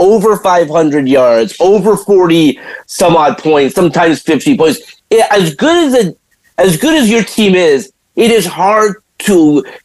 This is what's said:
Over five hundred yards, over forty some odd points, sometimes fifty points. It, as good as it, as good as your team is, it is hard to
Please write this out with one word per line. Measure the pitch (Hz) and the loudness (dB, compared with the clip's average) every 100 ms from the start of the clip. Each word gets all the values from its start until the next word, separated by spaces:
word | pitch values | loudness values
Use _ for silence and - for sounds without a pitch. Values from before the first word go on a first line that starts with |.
Over | 185 220 208 196 | 2 2 2 0
five | 190 180 156 | 0 0 0
hundred | 160 160 147 131 | 0 0 0 0
yards, | 135 123 113 110 - | 2 2 2 -2 -2
over | 180 208 196 196 | 0 2 0 -2
forty | - 196 175 165 151 127 - - - | 0 0 2 2 0 -2 -12 -20 -14
some | - 180 170 | -2 0 2
odd | 147 - | 0 -2
points, | 156 151 135 190 | -2 0 0 0
sometimes | 175 160 170 143 | -2 0 -2 -2
fifty | - 143 151 131 | -2 -2 0 0
points. | 160 - - - - | 0 -2 -10 -16 -2
It, | 226 220 | 0 0
as | 208 170 | 0 -2
good | 143 285 349 302 | -2 0 0 0
as | |
it, | 254 185 - _ _ _ - | 0 -2 -6 _ _ _ -2
as | 185 156 | -2 0
good | 311 311 | 0 0
as | 226 | 0
your | 233 | 0
team | 202 - 208 | -2 -2 0
is, | 180 165 139 - _ _ - | 2 2 0 -4 _ _ -2
it | 226 | 0
is | 226 180 | 0 -2
hard | 160 185 214 214 - _ - | -4 0 0 0 -4 _ -10
to | - 185 156 147 - - | 0 2 2 0 -4 -14